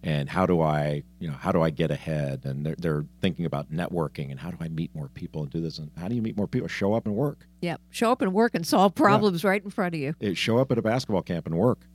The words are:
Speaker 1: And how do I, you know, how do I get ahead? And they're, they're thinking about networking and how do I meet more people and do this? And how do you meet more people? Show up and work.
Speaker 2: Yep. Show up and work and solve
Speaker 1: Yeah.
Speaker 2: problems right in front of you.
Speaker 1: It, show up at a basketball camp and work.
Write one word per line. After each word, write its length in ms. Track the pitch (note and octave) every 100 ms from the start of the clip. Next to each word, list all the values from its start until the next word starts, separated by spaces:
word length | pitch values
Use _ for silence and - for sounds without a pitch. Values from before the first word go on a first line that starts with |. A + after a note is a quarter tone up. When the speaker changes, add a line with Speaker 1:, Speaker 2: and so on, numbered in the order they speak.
| -
Speaker 1:
And 240 | D2+ C#2+
how 160 | E2+ F#2
do 140 | F2
I, 420 | D#2+ D2+ D2+ D2 - -
you 100 | E2+
know, 40 | C2+
how 180 | F#2
do 80 | F2+
I 80 | E2
get 200 | D2 E2
ahead? 520 | D2 D#2+ D#2 C#2 C2+
And 220 | C#2 C2+ D2+
they're, 100 | -
they're 280 | F2 D2+ D2+ -
thinking 240 | F#2+ E2 E2
about 260 | C#2+ D2
networking 600 | D#2 E2+ F2 D2+ - C#2
and 80 | C2+
how 120 | E2+
do 60 | E2+
I 80 | E2
meet 260 | D#2+ E2
more 140 | D#2+ C#2+
people 360 | - E2+ D#2+
and 60 | D2
do 120 | E2
this? 160 | E2 D#2
And 140 | D2+ -
how 120 | F2+
do 60 | A#2+
you 60 |
meet 140 | A2 G2
more 100 | G2
people? 200 | B2+ F2+
Show 260 | - G2
up 120 | A2 A2
and 100 | G#2
work. 320 | C#3+ - - _
Speaker 2:
Yep. 180 | F3 E3 _
Show 220 | - A3+
up 100 | B3+
and 120 | G3+
work 200 | F#3+ A#3
and 140 | F3 E3
solve 240 | C4 G3 -
Speaker 1:
Yeah. 40 |
Speaker 2:
problems 420 | A#3+ G#3 G#3+ E3+ G3
right 180 | G3+
in 60 | G3+
front 260 | G#3+ F3+ E3+
of 60 |
you. 120 | C#3 E3
Speaker 1:
It, 160 | G#2 E2+
show 200 | - A#2
up 140 | C3
at 40 | A#2
a 40 |
basketball 400 | G#2+ B2 - G2
camp 240 | - E2+ D#2+
and 100 | E2
work. 240 | A#2+ G#2+ -